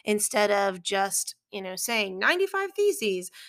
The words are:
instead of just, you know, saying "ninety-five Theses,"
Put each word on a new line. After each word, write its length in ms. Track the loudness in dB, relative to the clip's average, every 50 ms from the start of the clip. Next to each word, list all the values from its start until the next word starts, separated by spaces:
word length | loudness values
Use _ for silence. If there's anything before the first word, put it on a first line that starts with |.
| -2
instead 480 | 0 0 0 0 0 2 2 4 4 4
of 320 | 4 2 0 0 -2 -4
just, 500 | -2 0 0 0 0 0 -2 -4 -4 -8 -14 _ _
you 120 | -10 -10 -8
know, 140 | -8 -6
saying 420 | -6 -4 -2 0 0 0 -2 -2 0
"ninety-five 520 | 2 2 2 2 2 0 0 -2 -4 -2 0
Theses," 560 | 2 2 2 2 2 0 -2 -2 -2 -4 -8 -14 -16 -20